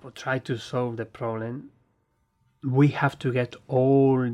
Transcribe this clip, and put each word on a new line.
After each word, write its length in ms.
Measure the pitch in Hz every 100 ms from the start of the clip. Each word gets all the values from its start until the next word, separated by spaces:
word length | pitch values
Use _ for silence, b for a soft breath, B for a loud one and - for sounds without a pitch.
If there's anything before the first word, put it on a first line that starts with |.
or 80 | 131
try 260 | - - 131
to 180 | - 120
solve 400 | - 127 123 113
the 80 | 110
problem, 680 | - 117 110 113 127 - _ _ _ _ _ _ _ _ _
we 260 | 139 127 143
have 280 | - 139 -
to 120 | 131
get 240 | 123 120 - -
all 640 | 131 131 139 135 131 123